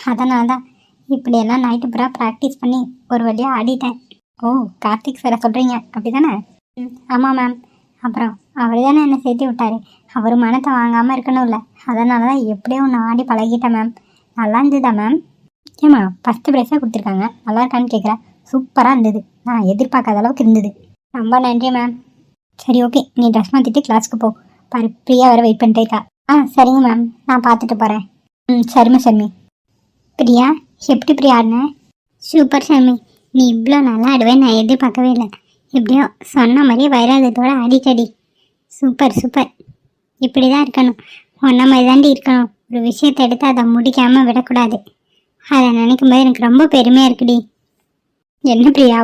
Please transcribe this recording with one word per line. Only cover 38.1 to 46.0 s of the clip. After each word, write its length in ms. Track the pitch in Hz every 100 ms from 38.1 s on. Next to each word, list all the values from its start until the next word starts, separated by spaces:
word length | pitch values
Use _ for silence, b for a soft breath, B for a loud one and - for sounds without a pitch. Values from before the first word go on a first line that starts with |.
| _ _ _ _ _ _
சூப்பர், 460 | - 269 247 269 -
சூப்பர். 320 | 254 285 254 _ _ _ _ _ _ -
இப்படி 260 | 254 262 254
தான் 160 | 277 285
இருக்கணும், 340 | 262 254 220 b b b _
உன்ன 240 | 269 247 262
மாதிரி 220 | 262 254
தாண்டி 260 | 262 285
இருக்கணும். 340 | 269 - 254 240 _ _
ஒரு 140 | 240
விஷயத்தை 380 | 233 - 294 277
எடுத்து 200 | 247 247 277
அதை 160 | 247
முடிக்காம 580 | 233 233 240 254 247 262
விடக்கூடாது. 540 | 247 240 247 247 233 220 - _ _ _ _ _ -
அதை 220 | 277 247
நினைக்கும் 400 | 233 233 254